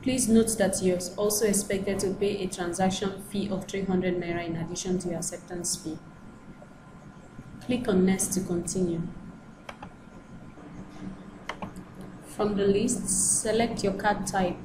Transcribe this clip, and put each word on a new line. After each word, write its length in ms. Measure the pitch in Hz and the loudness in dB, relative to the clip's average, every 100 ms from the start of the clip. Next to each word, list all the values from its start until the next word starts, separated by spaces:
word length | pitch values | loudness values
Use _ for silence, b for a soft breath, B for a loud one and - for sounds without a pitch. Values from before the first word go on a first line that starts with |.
Please 260 | 254 254 214 | 2 2 6
note 280 | 226 220 - | 8 6 4
that 220 | 185 - | 2 4
you're 160 | 185 180 - - | 4 2 0 0
also 300 | 208 208 220 | 2 4 4
expected 520 | 202 - 196 196 196 | 4 2 0 0 0
to 160 | 196 | 0
pay 300 | 190 202 202 | 2 0 0
a 20 | 185 | -2
transaction 720 | - 175 170 190 185 196 190 | -2 -4 2 2 4 -2 -4
fee 260 | - 208 180 | -6 -2 -2
of 160 | 190 - | -2 -2
three 180 | 196 | -4
hundred 300 | 185 185 185 180 | 0 2 2 0
naira 260 | 170 170 170 | 0 -2 -2
in 80 | |
addition 460 | 165 165 180 190 185 | -4 -4 -4 0 0
to 80 | 180 | 0
your 80 | 165 | -4
acceptance 580 | 170 175 - 175 170 | -4 -8 -8 -6 -4
fee. 240 | - 160 156 - - - - - - - - - - - - - - - - | -4 -6 -8 -12 -18 -18 -18 -18 -18 -18 -20 -20 -18 -18 -18 -18 -16 -16 -14
Click 240 | - 247 233 | -2 0 4
on 180 | 185 185 | 6 6
Next 260 | 190 - | 4 2
to 60 | 190 | 0
continue. 600 | 185 175 170 190 175 165 - - - - - - - - - - - - - - - - - - - - - - - - - - - - - - - - | 0 -2 0 0 2 0 -2 -6 -14 -16 -18 -18 -16 -14 -16 -16 -18 -18 -16 -16 -16 -16 -16 -14 -14 -12 -12 -12 -14 -16 -12 -10 -10 -10 -14 -16 -16 -14
From 300 | - - 214 | -14 -2 0
the 120 | 196 202 | 4 4
list, 400 | 196 240 247 - - - - | 4 4 0 0 0 2 2
select 400 | 220 220 233 233 | 2 2 2 2
your 120 | 202 | 0
card 340 | 190 208 202 190 | 2 2 2 0
type 280 | 196 180 170 | 2 2 0